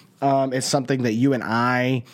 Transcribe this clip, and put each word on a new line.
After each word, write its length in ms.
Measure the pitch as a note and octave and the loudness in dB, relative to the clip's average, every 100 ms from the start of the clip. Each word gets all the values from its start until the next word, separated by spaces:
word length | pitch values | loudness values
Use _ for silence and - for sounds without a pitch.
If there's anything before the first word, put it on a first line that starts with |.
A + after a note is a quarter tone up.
| - _ | -20 _
Um, 300 | C#3 C3+ C3+ | 0 0 0
it's 140 | C3 C3 | -2 -2
something 340 | C#3+ B2 C3+ | -2 0 -2
that 120 | A#2+ | 0
you 200 | A2 C#3 | 2 2
and 100 | B2+ | 0
I 600 | G#2 A2+ A#2+ B2 B2+ C3 - | 0 0 2 0 0 -2 -4